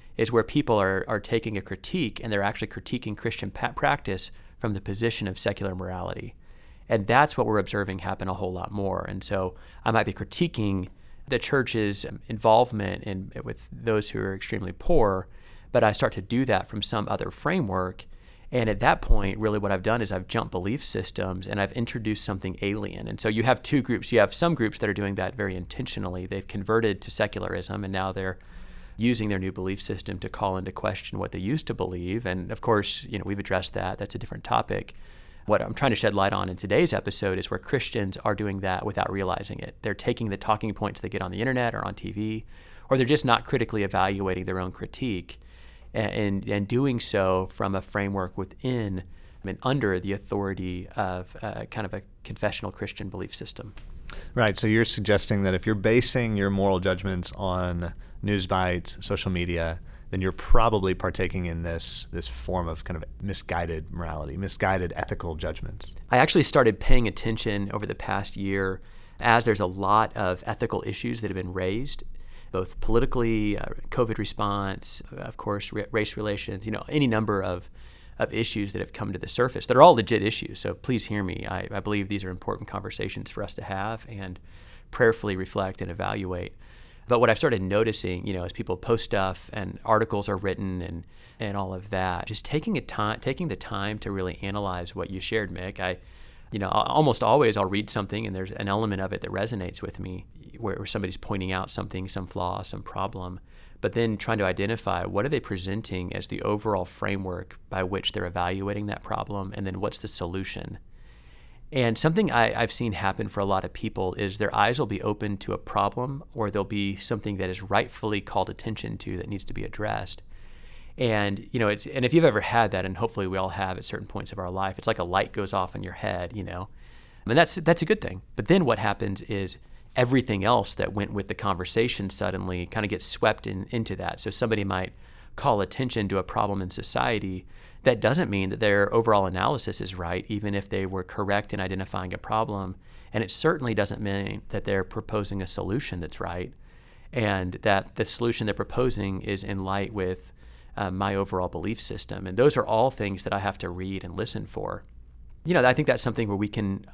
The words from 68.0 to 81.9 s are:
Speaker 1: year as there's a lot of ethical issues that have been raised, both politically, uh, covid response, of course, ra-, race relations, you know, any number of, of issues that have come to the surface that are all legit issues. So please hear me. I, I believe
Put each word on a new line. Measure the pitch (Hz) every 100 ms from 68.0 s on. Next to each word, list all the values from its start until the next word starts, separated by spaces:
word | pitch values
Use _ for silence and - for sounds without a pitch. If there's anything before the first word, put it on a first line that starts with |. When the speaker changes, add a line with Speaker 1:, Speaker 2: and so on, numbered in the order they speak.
| - 98 98
Speaker 1:
year | 101 98 98 95 92 - - - -
as | 120 117
there's | 117 101
a | 92
lot | 95 98 107 110 113
of | 92 92 -
ethical | 107 117 107 -
issues | 95 120 113
that | 104
have | 92
been | 90
raised, | 92 92 107 139 - - - - - -
both | 92 90 -
politically, | - 117 135 127 113 110 104 101
uh, | - - -
covid | - 113 107
response, | 101 - 104 101 98 95 - - -
of | 90 92 -
course, | - 101 -
ra-, | 107 101
race | 110 104 -
relations, | 107 101 - 98
you | 107
know, | 107 -
any | 151 135
number | 110 107 101
of, | 95 87 - - - - - -
of | -
issues | 110 113 110 101
that | 98
have | -
come | - 104
to | 92
the | -
surface | - 123 - -
that | 123
are |
all | 175
legit | 123 92 110
issues. | 101 - - -
So | 98
please | 95 - 117
hear | - 104
me. | 95 - -
I, | 92 95
I | 101
believe | 104